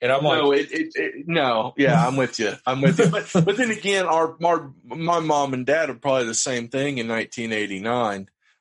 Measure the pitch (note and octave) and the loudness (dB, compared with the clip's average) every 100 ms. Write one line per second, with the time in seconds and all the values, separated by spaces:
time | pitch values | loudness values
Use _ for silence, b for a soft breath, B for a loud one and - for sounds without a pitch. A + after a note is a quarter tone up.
0 | B2 C3+ D3 D#3 C#3+ C#3+ D3+ D#3 D#3+ - | 0 2 2 4 4 4 0 -4 -4 -4
1 | D#3 - D#3 E3 C3+ A2+ A#2+ - C3+ A#2+ | -6 -6 -4 0 2 0 -2 2 4 4
2 | B2 C3+ B2 - G#2+ - - C3 D3+ E3+ | 2 2 -2 0 -4 -2 -4 2 2 4
3 | G#3 G#3 - F#3 E3 G#3 B3 G#3+ G3 G3 | 2 2 0 0 2 2 0 -2 -2 0
4 | F3+ D#3+ D#3+ D#3+ E3+ E3 C#3 - A#2+ C#3+ | 2 2 0 0 0 0 -4 -16 -14 -6
5 | E3 E3+ D#3+ D3 C#3 B2+ B2 D3+ D3+ A#2 | -2 0 2 0 0 -2 0 0 0 -4
6 | C#3+ C3 A#2 A2 - B2 A#2 C3+ C#3+ C3+ | -2 0 0 -2 -4 -4 -4 -4 -4 -4
7 | A2+ A2+ G#2 - A2+ A2 G2+ G2 G#2+ B2 | -4 -4 -6 -8 -4 -4 -4 -4 -4 -2
8 | A2+ G2 G2 _ _ _ | -2 -4 -10 _ _ _